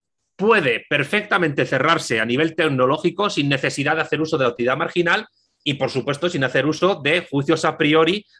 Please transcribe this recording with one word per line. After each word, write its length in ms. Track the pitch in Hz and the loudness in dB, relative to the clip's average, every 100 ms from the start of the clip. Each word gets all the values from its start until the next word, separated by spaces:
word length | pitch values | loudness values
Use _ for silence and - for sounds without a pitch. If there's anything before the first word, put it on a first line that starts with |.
| _ _ _ - | _ _ _ -2
puede 480 | 202 214 143 110 - | 2 4 2 -2 -2
perfectamente 760 | 143 143 208 208 202 165 143 123 | -2 0 -2 0 0 0 0 0
cerrarse 540 | 135 151 165 - 117 | 0 2 0 0 -2
a 40 | |
nivel 320 | 113 127 160 160 | 0 0 0 0
tecnológico 760 | 160 131 127 151 175 175 202 | 0 2 2 2 -2 -2 -2
sin 180 | 175 143 | -2 0
necesidad 480 | 139 143 143 143 160 | 0 -2 -2 -2 -2
de 60 | |
hacer 180 | 156 147 | -2 -2
uso 180 | 156 151 | -2 0
de 60 | |
la 60 | 127 | 0
utilidad 260 | - 120 139 | 0 -2 0
marginal 500 | 165 175 170 196 220 _ _ _ | -2 -2 0 0 -4 _ _ _
y, 120 | 147 | -6
por 160 | 139 131 | -4 -2
supuesto, 380 | 135 117 139 175 | -2 -4 -2 -2
sin 140 | 151 | -2
hacer 240 | 131 135 143 | 0 0 0
uso 340 | 156 180 190 | 0 0 0
de 240 | 139 170 - | 0 -2 -2
juicios 340 | 139 139 160 | -2 0 0
a 120 | 165 151 | 0 0
priori 500 | 151 156 160 208 - _ | 2 4 4 0 -6 _